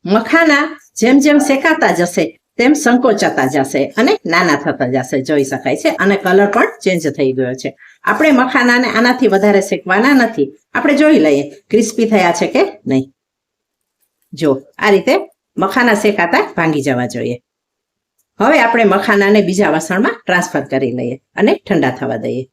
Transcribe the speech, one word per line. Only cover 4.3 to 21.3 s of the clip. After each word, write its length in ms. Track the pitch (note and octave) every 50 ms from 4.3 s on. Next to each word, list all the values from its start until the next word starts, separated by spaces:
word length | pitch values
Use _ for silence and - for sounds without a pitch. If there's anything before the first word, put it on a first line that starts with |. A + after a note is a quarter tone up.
નાના 280 | D#3+ F3 F3+ E3+ D3 C#3
થતા 260 | - D#3+ C#3 - C3+ B2
જશે, 260 | C3 C3 B2+ - - C3+ C3
જોઈ 180 | - D3+ C#3+ C3+
શકાય 320 | C3+ C#3+ C3+ - C3 C#3 -
છે. 80 | - D#4+ - - F#3
અને 120 | G3 G3
કલર 320 | G3 - F#3 F#3 G3 G3+ G3
પણ 180 | - A#3+ - A3+ - - -
ચેન્જ 220 | G3 F#3 E3+ E3 D3 C#3
થઈ 160 | - C#3 C3 C3
ગયો 180 | C3 C3 B2 B2+ B2+
છે. 80 | - C3 - _ - - _ _ - -
આપણે 200 | G#3+ G#3 D#4 D#4 C#4
મખાનાને 540 | B3 B3+ B3+ C4 C4 B3 B3 A#3+ B3 B3+ B3
આનાથી 400 | - A3 A#3+ B3 B3 B3 C4 G3+
વધારે 300 | G3 G3 G3+ G#3 G3+ G3 G3 -
શેકવાના 440 | G3 E3+ _ F3+ F#3 G3+ A#3+ C#4 C#4+
નથી. 320 | C4 A#3 A3 A3+ - C#3 C3+ - _ _ _ _
આપણે 180 | - - D4 C#4+ B3
જોઈ 200 | D4+ D4+ D#4 G#3+ D#3
લઈએ 200 | D3+ C#3+ C#3 C#3+ - - - _ _
ક્રિસ્પી 360 | - A3 A3+ - - - A3+ G#3
થયા 260 | A3 G3 F3+ F3 E3+ -
છે 80 | F#3 - -
કે 80 | C4 G4 G4 - - _ -
નહીં. 160 | C3 C3 C3+ - _ _ _ _ _ _ _ _ _ _ _ _ _ _ _ _ _ _ _ _ _ _ _ _ -
જો 180 | C3+ D#3+ D3 C3+ C3+ - _ _ - -
આ 80 | G#3+ G3+
રીતે 200 | F#3+ - B3+ D4+ G4 - - _ _ _ _ _ - F#3
મખાના 320 | F#3+ - C4 A#3+ A#3+ G#3+ G#3 G#3+
શેકાતા 400 | G#3+ G#3 G3+ F3 E3+ - A#3 G#4 - -
ભાંગી 260 | - E3 D#3+ D3+ D3 B2+
જવા 220 | C#3+ B2+ B2 B2 A#2+ -
જોઈએ. 220 | A#2+ A#2 A#2+ A#2+ A#2+ _ _ _ _ _ _ _ _ _ _ _ _ _ _ _ _ _ _ _ -
હવે 220 | G#3 C4 D#4+ D4
આપણે 240 | A#3 A3+ A3+ A#3 A3+
મખાનાને 560 | G3 F#3 G3 G3 - G#3 G3+ G3 G3 G#3 G#3+ F#3+ E3+
બીજા 220 | F#3+ F#3+ G3+ D#3 D3+
વાસણમાં 420 | D#3+ - - F3+ F#3+ A#3+ A#4 A4+ -
ટ્રાન્સફર 440 | _ - F3+ F3+ E3+ - - D3 C#3 -
કરી 220 | C#3 C3+ C#3 A#2+ A#2+ B2
લઈએ 180 | B2+ A#2+ B2+ C3+ _ _